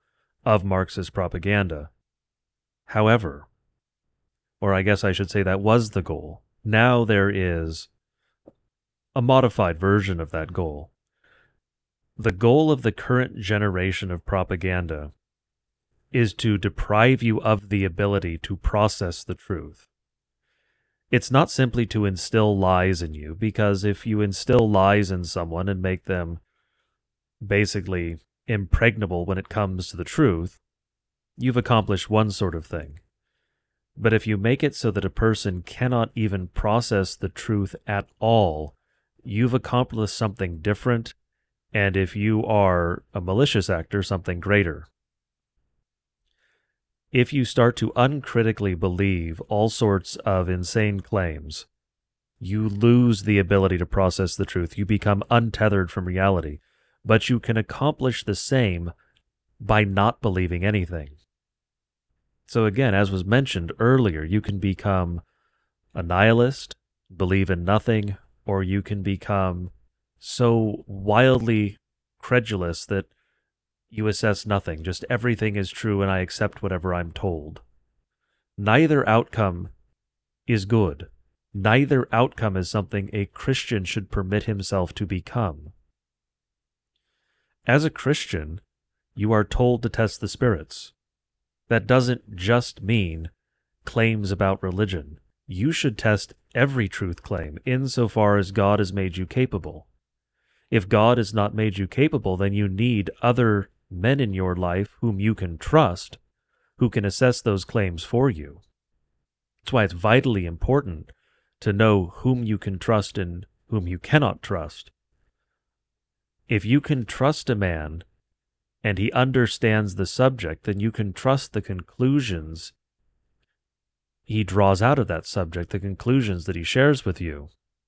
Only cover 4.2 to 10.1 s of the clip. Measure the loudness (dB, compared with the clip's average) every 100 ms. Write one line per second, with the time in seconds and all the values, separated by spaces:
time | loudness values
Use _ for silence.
4.2 | _ _ _ -4 0 2 2 2 0 0
5.2 | -2 -2 0 0 2 2 2 -4 -4 -8
6.2 | -10 -16 _ _ 0 4 6 4 4 4
7.2 | 4 2 0 0 -4 -8 -14 _ _ _
8.2 | _ _ _ _ _ _ _ _ _ -2
9.2 | 4 4 4 2 0 2 2 4 2